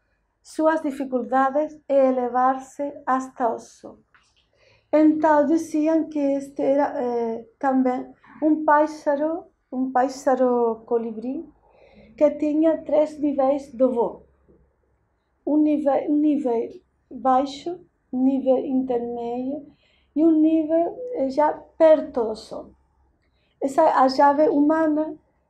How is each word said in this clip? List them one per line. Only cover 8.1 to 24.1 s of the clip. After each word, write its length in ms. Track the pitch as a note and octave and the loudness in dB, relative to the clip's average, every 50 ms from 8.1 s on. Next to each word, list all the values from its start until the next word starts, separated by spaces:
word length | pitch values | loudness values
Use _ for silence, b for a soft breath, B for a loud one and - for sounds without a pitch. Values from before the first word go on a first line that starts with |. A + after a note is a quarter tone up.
| B B B B B B D4+ | B B B B B B 0
un 240 | D#4 D#4 D#4 - D#4 | 0 0 2 2 2
páxaro, 800 | D4 D4+ D#4 D4+ - - - D4+ C#4+ C#4 D4+ D#4+ D#4+ F#4 - _ _ _ _ _ | 4 4 4 0 -4 -6 -4 -2 -2 0 -2 -4 -4 -8 -10 _ _ _ _ _
un 160 | C4 B3+ C4 C4 | -6 -6 -6 -2
páxaro 960 | - B3 C4 C#4 - - - C#4 B3+ B3 B3+ B3 B3 A#3+ A#3 A#3 A3 A3 - | -2 -2 -2 -2 -4 -4 0 0 2 2 2 0 2 0 0 -2 -4 -6 -6
colibrí 640 | - A#3+ A#3 A3+ A#3 G#3+ G#3+ A3+ B3+ C#4 E4 D#4+ - _ _ b b b b b b b b b b | -4 -4 -4 -4 -6 -10 -10 -10 -10 -10 -10 -12 -14 _ _ b b b b b b b b b b
que 160 | b - D4+ C#4+ D4 | b 2 2 2 2
tiña 480 | - D4+ D4+ D4 D#4 D#4+ E4 D4+ D#4 - | 0 -2 0 2 2 2 2 2 0 -2
tres 320 | - C#4+ D4+ D4+ - D4+ D4 D4+ | 0 2 2 2 0 -2 -4 -4
niveis 480 | C#4+ B3+ C4+ C4 C4+ D4 C#4 - - | -2 0 0 0 0 0 -2 -6 -12
do 160 | A#3 A3 C4 A#3 | -2 0 0 2
voo. 400 | A3 A#3 G#3 F3 - - _ _ _ _ _ _ _ _ _ _ _ _ _ _ _ _ _ _ _ _ _ _ _ _ - D4 | 2 0 -2 -2 -4 -12 _ _ _ _ _ _ _ _ _ _ _ _ _ _ _ _ _ _ _ _ _ _ _ _ -4 0
Un 160 | D4 D4+ D4+ | 0 2 2
nive-, 400 | D4+ D4 C4 - C#4 C4 - - D4 | 2 0 0 0 0 0 0 0 0
un 80 | D4 D4 | 0 0
nivel 640 | D4+ D4+ C#4+ - - A#3+ A#3 A3+ A#3+ - - - _ _ _ _ _ _ | 2 0 0 0 -2 -2 -2 -2 -4 -8 -12 -20 _ _ _ _ _ _
baixo, 720 | C4+ A3+ G#3+ C4 B3+ C4 C#4+ C#4 - - - E4+ F4+ F4 - _ _ _ _ - | -16 -4 -2 0 2 2 0 -2 -8 -12 -12 -12 -12 -12 -16 _ _ _ _ -10
un 80 | B3+ B3+ C4 C4+ | -4 0 0 0
nivel 400 | C4+ B3+ C4+ C4 B3+ - - C#4 | 0 0 0 0 0 0 0 -2
intermedio 960 | C4 C4 C4 B3+ A#3+ A#3+ A#3+ A#3+ A#3+ A#3+ A#3 A#3 A#3+ B3+ B3+ C4 D4 D4+ C#4+ b b b b b b b b b - | -4 -4 -2 -2 -4 -4 -4 -6 -8 -8 -8 -8 -8 -8 -8 -8 -10 -10 -12 b b b b b b b b b -2
e 100 | C#4+ E4 | 2 4
un 180 | E4 D#4 D#4 | 4 4 4
nivel, 520 | D4+ D#4+ D#4+ D#4+ D4+ D4+ E4 E4 E4+ - - - - - B4 | 4 4 2 0 0 0 0 0 0 -2 -4 -10 -10 -8 -4
eh, 140 | - C4+ C4+ | -4 -4 -2
ya 220 | C4 D4+ D4 D#4 D#4 - - - _ | 0 0 0 0 0 -4 -14 -18 _
perto 480 | - D#4+ D#4 D#4 C#4 - - - B3+ A3 | 4 6 6 6 6 4 -6 -6 -6 -4
do 120 | A3 A3 | -4 -6
sol. 380 | - - - - - - - - _ _ _ _ _ _ _ _ _ _ _ _ _ _ _ _ - | -10 -12 -16 -16 -16 -16 -18 -20 _ _ _ _ _ _ _ _ _ _ _ _ _ _ _ _ -6
Esa 420 | C#4 C4+ - E4+ D#4+ - - C#4 | -6 -2 2 4 4 4 4 4
a 60 | C4 | 2
llave 400 | C4 | 2